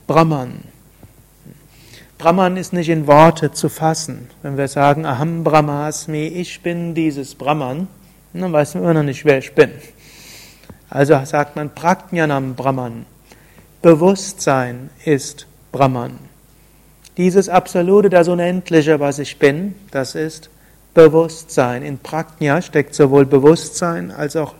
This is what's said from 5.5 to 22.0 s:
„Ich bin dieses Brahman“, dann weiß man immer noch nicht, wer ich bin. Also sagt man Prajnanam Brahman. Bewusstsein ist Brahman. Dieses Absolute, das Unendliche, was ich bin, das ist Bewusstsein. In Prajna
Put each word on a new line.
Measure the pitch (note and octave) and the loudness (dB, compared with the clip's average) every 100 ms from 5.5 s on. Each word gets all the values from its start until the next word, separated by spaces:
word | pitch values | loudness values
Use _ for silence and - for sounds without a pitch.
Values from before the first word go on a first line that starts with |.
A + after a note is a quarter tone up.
| D#3 D3 C#3+ D3+ - - D3+ D3+ | 2 2 -4 -6 -10 -8 -8 -6
„Ich | F3+ E3+ - | -8 -12 -10
bin | F3 E3+ E3+ E3+ | -8 -8 -6 -4
dieses | D#3+ C#3 C3+ - | -4 -4 -10 -8
Brahman“, | C3 D3+ B2+ C#3+ F#3+ - _ _ _ | -4 -4 -4 -8 -10 -14 _ _ _
dann | F3 F#3 | -10 -4
weiß | D3+ C#3+ F3+ | -2 -2 -4
man | F3 | 0
immer | |
noch | D#3 | 0
nicht, | C#3+ B2+ D3+ | -2 -2 0
wer | C3+ | 0
ich | - | 0
bin. | - C3+ - - _ - - - - - _ - - _ | 0 0 -2 -20 _ -20 -20 -20 -20 -20 _ -20 -20 _
Also | C3+ C#3+ C#3+ C3+ | -2 2 2 0
sagt | D3 C#3+ D#3 | -4 -4 -8
man | D3 - | -12 -4
Prajnanam | E3+ F#3 - E3+ D#3 C#3 C3 B2 | -2 -2 -4 -4 -2 -2 -4 -6
Brahman. | C3 C3 A#2+ A#2 - _ _ _ _ _ _ _ | -4 -4 -8 -12 -18 _ _ _ _ _ _ _
Bewusstsein | E3+ D3+ F3+ F#3+ - - D#3 C3 B2 B2 C#3 - | 4 6 4 0 -6 -6 -2 -2 -2 -8 -16 -10
ist | E3 C#3 - - - _ _ | -2 -2 -2 -16 -20 _ _
Brahman. | C3 C3+ B2+ B2+ B2+ - _ _ _ _ _ _ _ _ - | 0 0 0 -8 -14 -20 _ _ _ _ _ _ _ _ -2
Dieses | F3+ F#3+ F#3 | 2 2 2
Absolute, | F3+ F3+ F#3 F3 G3+ G#3 | 0 0 -2 2 4 4
das | F3 E3+ | 4 2
Unendliche, | F3 F3 F3+ - D#3+ D3 D3+ | 0 -2 -4 0 2 2 0
was | C#3+ C#3 | -2 -4
ich | C#3 - | -10 0
bin, | C#3+ D3 G3+ F#3 - | 2 2 -6 -12 -10
das | C#3 B2+ D#3 | -8 -8 -8
ist | D#3+ - - _ _ _ _ | -10 -10 -20 _ _ _ _
Bewusstsein. | E3+ D#3+ D#3+ E3 - - - B2 B2 | 6 8 6 0 -6 -6 -2 -2 -4
In | D3 | -10
Prajna | C3+ | -12